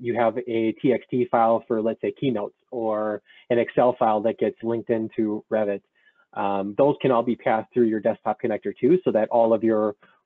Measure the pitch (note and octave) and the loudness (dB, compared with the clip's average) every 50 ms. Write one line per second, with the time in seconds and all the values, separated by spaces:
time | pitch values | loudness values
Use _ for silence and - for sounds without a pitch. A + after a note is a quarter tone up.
0 | A#2+ A#2+ G#2+ A#2 A#2+ A2+ G#2+ B2+ A#2+ A#2+ A2+ A2+ A2+ A2 G#2+ - - C3+ A#2+ G#2+ | -6 -4 -2 0 0 0 0 -2 -6 -4 -4 -2 -2 -2 -2 -2 0 0 0 0
1 | - - B2+ B2 B2 - - A#2 A2+ A#2 A#2 A2 - - A#2+ A2 G#2+ A2+ G#2+ - | -2 -4 -2 -2 0 0 2 2 2 2 2 0 0 -2 -2 -2 -2 -2 -4 -4
2 | - G2+ - - D3 C3+ A#2 G#2 G#2 - - _ _ _ C3 A#2+ A2+ A2 G#2+ G#2+ | -4 -6 -4 -4 -4 -2 -2 -2 -4 -8 -10 _ _ _ -10 -6 -4 -4 -2 -2
3 | G#2+ G#2+ G#2+ G2+ - _ - - _ - B2 A#2+ A2+ - - D3 B2 B2 - - | -2 -4 -6 -6 -10 _ -20 -16 _ -2 0 0 0 0 0 2 2 2 2 2
4 | B2 A2 G#2+ G#2+ G#2 A2+ G2+ - A#2 G#2 - - A2+ A2+ A#2 A#2 G#2 - A#2 A2+ | 0 0 0 0 0 -2 -2 -2 -2 -4 -4 -4 -6 -4 -4 -4 -4 -2 -2 -2
5 | A2 G#2+ - - A2 G#2+ G#2 G#2+ - _ A2+ G#2+ G#2+ G2+ G2+ G2+ - _ _ _ | -4 -4 -4 -4 -2 -2 -4 -6 -6 _ -2 -2 -2 -2 -4 -6 -8 _ _ _
6 | _ _ _ _ _ _ - G#2 G#2 G2 G2 G2 G2 G2+ G2+ C#3 C#3 C#3+ C#3 - | _ _ _ _ _ _ -8 -6 -4 -4 -2 -4 -4 -4 0 2 2 2 2 2
7 | - C3 B2 A#2 A#2+ B2 A2 - - C3+ A2+ A2 G#2+ - - B2 A#2+ A2 A2 G#2+ | 0 2 2 2 2 0 -2 -2 -2 0 0 0 -2 -2 0 2 2 2 2 0
8 | G2 A#2 A2 - - A2 G#2+ - - A2 G#2+ G2+ - G#2 - - B2 C3 F3+ F#3 | -2 -2 -4 -2 -4 -4 -4 -4 -4 -4 -4 -4 -6 -8 -4 0 2 2 2 2
9 | - A#2+ G#2+ G#2+ G#2+ - - A#2 A#2 A2+ A2+ G#2+ A2+ A2+ A2 G#2+ G#2+ G#2+ G#2 - | 2 0 0 0 0 2 2 2 4 4 2 2 2 2 2 2 0 -2 -2 -6
10 | _ _ _ _ _ | _ _ _ _ _